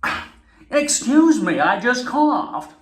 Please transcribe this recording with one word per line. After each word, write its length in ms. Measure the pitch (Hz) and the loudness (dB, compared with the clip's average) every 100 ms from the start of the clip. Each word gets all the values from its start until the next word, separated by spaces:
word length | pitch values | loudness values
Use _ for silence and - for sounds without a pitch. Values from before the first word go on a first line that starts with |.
<sighs> 680 | - - - - _ _ - | -4 -6 -10 -20 _ _ -2
Excuse 680 | 285 294 - 226 294 330 302 | 0 2 -2 2 4 4 2
me, 200 | 185 151 | 0 0
I 200 | 160 196 | 0 0
just 260 | 240 247 - | 0 -2 -2
coughed. 680 | 277 302 240 - 139 - - | 0 0 0 -4 -10 -12 -20